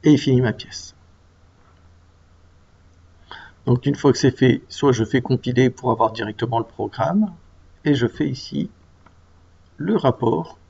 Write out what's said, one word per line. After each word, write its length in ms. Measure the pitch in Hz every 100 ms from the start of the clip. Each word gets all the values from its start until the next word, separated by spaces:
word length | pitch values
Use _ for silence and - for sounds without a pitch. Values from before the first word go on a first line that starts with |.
Et 80 | 151
il 60 | 143
finit 240 | - 127
ma 100 | 127
pièce. 440 | 107 - - - _ _ _ _ _ _ _ _ _ - - _ _ _ _ _ _ _ _ _ _ _ _ _ - - _ -
Donc 200 | 123 143
une 100 | 143
fois 160 | 143
que 60 | 123
c'est 200 | 135 -
fait, 240 | 131 110 -
soit 240 | - 147
je 140 | 120 110
fais 160 | 135
compiler 480 | 131 127 - 123 127
pour 220 | - 120
avoir 200 | 113 113
directement 480 | 110 107 107 117 113
le 60 | 113
programme, 680 | - 107 - 113 190 214 175 - - - - -
et 100 | 139
je 120 | 117
fais 200 | - 151
ici 420 | 127 - 143 196 - _ _ - _ _ _ _ _ - _
le 180 | 160 208
rapport 640 | 139 123 113 135 170 -